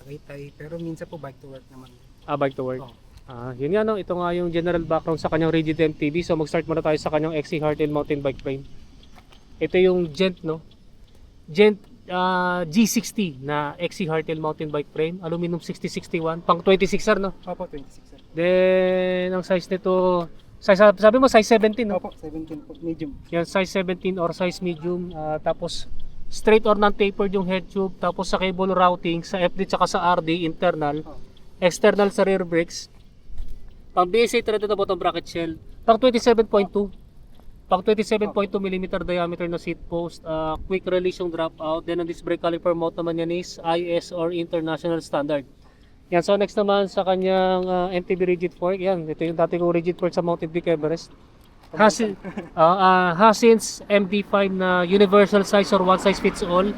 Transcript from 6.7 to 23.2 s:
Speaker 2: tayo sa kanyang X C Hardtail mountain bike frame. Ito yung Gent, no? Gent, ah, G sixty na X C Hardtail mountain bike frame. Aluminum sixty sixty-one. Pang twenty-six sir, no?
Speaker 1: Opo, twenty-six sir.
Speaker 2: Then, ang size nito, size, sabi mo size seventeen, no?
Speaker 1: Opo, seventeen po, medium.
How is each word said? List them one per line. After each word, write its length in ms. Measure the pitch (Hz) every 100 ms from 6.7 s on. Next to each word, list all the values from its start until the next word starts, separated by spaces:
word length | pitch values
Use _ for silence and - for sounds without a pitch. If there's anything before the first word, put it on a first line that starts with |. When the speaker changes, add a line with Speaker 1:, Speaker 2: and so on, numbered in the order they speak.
| 160
Speaker 2:
tayo 160 | 156 156
sa 160 | 170
kanyang 240 | 151 160 160
X 160 | 143
C 80 | 165
Hardtail 320 | 151 151 151
mountain 260 | 147 139 147
bike 220 | 139 127
frame. 240 | 139 135 135 - - - - - - - - -
Ito 160 | 160 185
yung 300 | 185 180 170
Gent, 300 | 143 190 175
no? 180 | 160 160 - - - - - - - - -
Gent, 320 | 156 214 202 - - -
ah, 500 | 180 185 185 180 180 170
G 160 | 170 220
sixty 560 | - - - 185 127
na 320 | 139 147 147 -
X 240 | 175 -
C 40 | 180
Hardtail 360 | 160 160 160
mountain 280 | 156 156 156
bike 200 | 147 143
frame. 240 | 151 160 180 170
Aluminum 360 | 170 175 170
sixty 280 | - - 180
sixty-one. 560 | - - 175 160 165 -
Pang 160 | 175
twenty-six 400 | 185 190 190 196
sir, 160 | - 196
no? 160 | 196 - 185
Speaker 1:
Opo, 200 | 175 175
twenty-six 360 | 147 135 - -
sir. 140 | - - 156
Speaker 2:
Then, 960 | 175 185 185 185 185 185 185 185 180
ang 120 | 185 175
size 200 | 185 -
nito, 580 | 185 190 185 180 180 165 - - -
size, 200 | - 190
sabi 360 | 208 196 214 247
mo 80 | 262
size 220 | 226 208
seventeen, 400 | 226 214 214 220
no? 80 | 185
Speaker 1:
Opo, 160 | 196 -
seventeen 420 | 156 160 160 156
po, 160 | 147 143
medium. 340 | 165 160 156 127